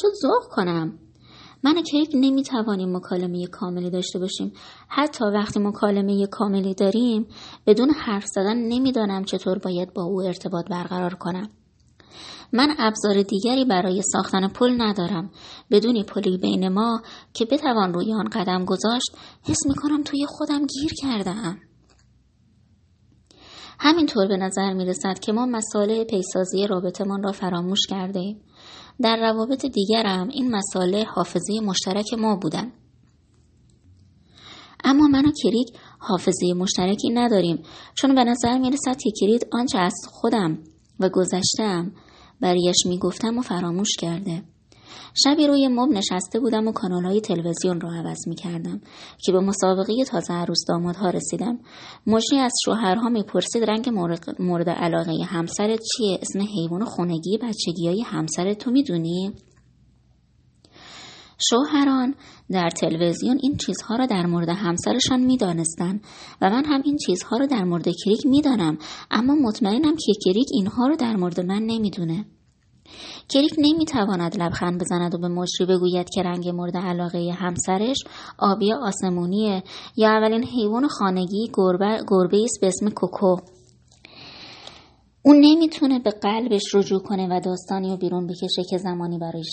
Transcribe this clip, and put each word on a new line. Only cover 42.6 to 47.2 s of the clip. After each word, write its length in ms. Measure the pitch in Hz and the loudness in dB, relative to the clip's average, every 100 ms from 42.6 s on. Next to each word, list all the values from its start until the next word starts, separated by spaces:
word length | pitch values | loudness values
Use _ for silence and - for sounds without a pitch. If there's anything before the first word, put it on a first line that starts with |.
| 175 180 180 | 4 2 0
می‌گفتم 520 | 180 180 185 226 240 | 0 -2 -2 -4 -4
و 40 | |
فراموش 540 | 247 180 180 170 214 - | -4 -4 -2 -2 -2 -4
کرده. 440 | 170 170 190 165 - _ _ - - - - - | -4 -4 -6 -8 -10 _ _ -20 -20 -20 -12 0
شبی 220 | 269 302 294 | 4 6 4
روی 220 | 285 269 | 6 4
مبل 280 | 240 254 208 | 2 2 2
نشسته 440 | 202 180 180 226 | 0 -4 -2 -2
بودم 280 | 247 214 220 | 0 0 0
و 40 | |
کانال‌های 480 | 214 185 180 180 202 | -2 -2 -2 0 0